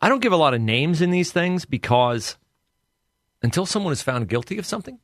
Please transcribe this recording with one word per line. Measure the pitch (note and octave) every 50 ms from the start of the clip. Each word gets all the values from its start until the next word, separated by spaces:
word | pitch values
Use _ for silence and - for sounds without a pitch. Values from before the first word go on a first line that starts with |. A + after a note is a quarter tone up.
I | - G#3+
don't | C4+ B3+
give | A#3+ A3+ F#3
a |
lot | E3 D#3 C3+ B2
of | A#2
names | A2+ A2 A2+ B2 C#3+ E3+ F3 D#3
in | F3+ F3
these | F3+ F3+ F3 -
things | - F3 F3 F3+ F3+ F3+ -
because | - B2+ G#2+ - - B2 B2 B2 A#2+ A#2+ A2+ A2 - - _ _ _ _ _ _ _ _ _ _ _ _ _ _ _ _ _ _ _ _ _
until | - A#2 - F3 F#3+
someone | F3+ - G#3 G3 E3+
is | C#3 - -
found | C3 B2+ A#2+ A2+ E2+
guilty | A2+ A#2+ A#2+ - F#3+ G#3+
of | F#3+
something, | - - G#3+ - C4 B3+ -